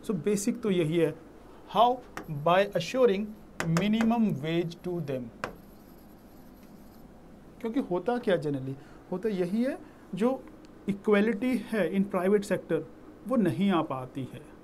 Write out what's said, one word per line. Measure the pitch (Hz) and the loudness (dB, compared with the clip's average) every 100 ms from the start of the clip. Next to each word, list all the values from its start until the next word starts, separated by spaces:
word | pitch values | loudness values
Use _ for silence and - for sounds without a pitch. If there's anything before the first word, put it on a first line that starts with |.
| - | -4
So | 190 202 | -4 0
basic | 202 240 - | 0 -2 -4
तो | 214 | 0
यही | 180 156 170 | 0 2 2
है, | 160 156 - - - - - 190 | 2 0 -16 -20 -20 -20 -4 4
how? | 240 254 - - - 147 156 | 4 4 -6 -14 -8 -2 4
By | 180 202 | 4 4
assuring | 185 170 262 240 190 214 - - - 165 165 | 0 -2 4 4 4 -2 -10 -20 -6 0 2
minimum | 202 220 226 233 | 2 2 2 4
wage | 214 139 151 165 175 | 2 0 -2 -2 -2
to | - 180 | -6 -8
them। | 175 139 131 117 - - - - - - - - - - - - - - - - - - - - - - - | -6 -4 -6 -8 -10 -12 -12 -20 -20 -20 -20 -20 -20 -20 -20 -20 -20 -20 -20 -20 -20 -20 -20 -20 -20 -20 -10
क्योंकि | 226 247 | -4 -2
होता | - 175 180 247 | 0 -2 0 -2
क्या | 240 170 | 2 0
generally? | 147 139 131 135 - - - | 0 -4 -4 -10 -14 -20 -10
होता | 180 220 | -4 -2
यही | 190 175 214 | -2 0 0
है, | 254 349 - - - | -2 -4 -12 -20 -12
जो | 175 233 269 - - - - - | 0 0 0 -8 -20 -20 -12 -6
इक्वलिटी | 196 - 208 208 208 254 240 | -4 2 4 4 0 0 -2
है | - 220 208 | -2 -2 0
in | 190 196 | 0 0
private | 185 185 208 | 0 2 2
sector, | 202 180 - 160 156 - - - 208 | 2 -4 -2 -4 -4 -16 -20 -16 -2
वो | 247 | 2
नहीं | 180 135 196 | 2 2 2
आ | 175 | 2
पाती | - 131 127 139 123 | 0 -6 -8 -8 -10
है। | 127 - - | -10 -18 -20